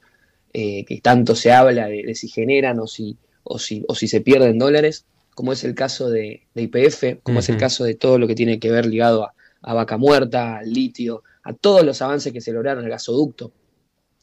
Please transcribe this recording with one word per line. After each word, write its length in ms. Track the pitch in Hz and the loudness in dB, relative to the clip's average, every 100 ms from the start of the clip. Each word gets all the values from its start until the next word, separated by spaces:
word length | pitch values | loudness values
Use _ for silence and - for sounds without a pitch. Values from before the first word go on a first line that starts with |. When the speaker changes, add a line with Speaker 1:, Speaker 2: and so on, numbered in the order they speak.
| _ _ _ _ _ | _ _ _ _ _
Speaker 1:
eh, 300 | - 107 101 - | -8 -6 -6 -10
que 140 | 113 | -2
tanto 340 | 120 123 117 117 | 4 4 4 2
se 160 | 117 | 6
habla 360 | 123 131 120 107 | 6 6 4 -2
de, 160 | 104 | -8
de 120 | 113 113 | -8 -10
si 120 | 120 | -10
generan 520 | - 113 139 131 120 | -6 0 0 0 -2
o 80 | 110 | -6
si, 280 | - 107 113 _ _ | -10 -12 -12 _ _
o 160 | - 120 | -12 -10
si, 260 | - 107 - | -8 -8 -6
o 80 | - | -4
si 120 | 113 | -2
se 140 | 110 | 0
pierden 360 | 127 135 123 113 | 4 6 6 4
dólares, 480 | 135 147 151 156 _ _ _ - | 2 2 2 -2 _ _ _ -8
como 180 | 127 | -6
es 100 | 131 | -4
el 120 | 127 120 | -6 -6
caso 340 | 135 - 127 | -6 -4 -4
de, 320 | 113 107 - _ 120 | -4 -6 -12 _ -8
de 60 | |
Y 40 | 117 | -4
P 180 | 120 143 | 2 2
F, 320 | - 127 127 | 2 -4 -4
como 180 | - 120 | -2 -2
es 100 | 98 | 0
el 60 | 110 | 0
Speaker 2:
Ujú. 60 | |
Speaker 1:
caso 220 | 127 - | 0 -2
de 100 | 120 | -4
todo 240 | 110 135 127 | 0 2 4
lo 100 | 117 | 2
que 80 | 113 | 0
tiene 240 | 117 110 | 0 0
que 120 | 113 | 0
ver 140 | 117 117 | 0 0
ligado 360 | 110 117 110 | 2 2 2
a, 100 | 104 _ _ _ | -2 _ _ _
a 120 | - | -6
Vaca 240 | 113 110 110 | -4 -2 2
Muerta, 600 | 139 139 127 127 117 110 | 4 4 2 -4 -4 -8
al 160 | 113 | -6
litio, 500 | 123 131 - 117 113 _ _ | -4 -4 -6 -8 -8 _ _
a 100 | - | -16
todos 320 | - 208 190 151 | -2 4 4 4
los 160 | 127 | 2
avances 320 | 131 143 139 | -4 -4 -6
que 80 | 120 | -10
se 100 | 113 | -8
lograron, 320 | 117 131 131 | -4 -4 -4
el 60 | 117 | -6
gasoducto. 600 | 113 - 123 156 - 117 _ _ _ _ _ _ _ | -10 -4 -2 -2 -4 -18 _ _ _ _ _ _ _